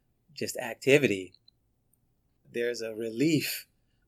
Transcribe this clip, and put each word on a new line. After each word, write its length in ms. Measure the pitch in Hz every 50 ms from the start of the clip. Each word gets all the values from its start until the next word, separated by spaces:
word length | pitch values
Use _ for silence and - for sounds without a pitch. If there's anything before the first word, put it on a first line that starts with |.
| _ _ _ _ _ _ -
just 220 | - 113 104 - -
activity, 720 | 127 117 110 - - 127 139 151 135 107 101 95 92 - _ _ _ _ _ _ _ _ _ _ _ _ _ _ _ _ _ _ _ _ _ _ _ _
there's 300 | 123 117 120 120 120 110
a 120 | 113 113 110
relief 720 | 107 117 113 110 117 143 165 160 131 - - - - - _ _ _ _ _ _ _ _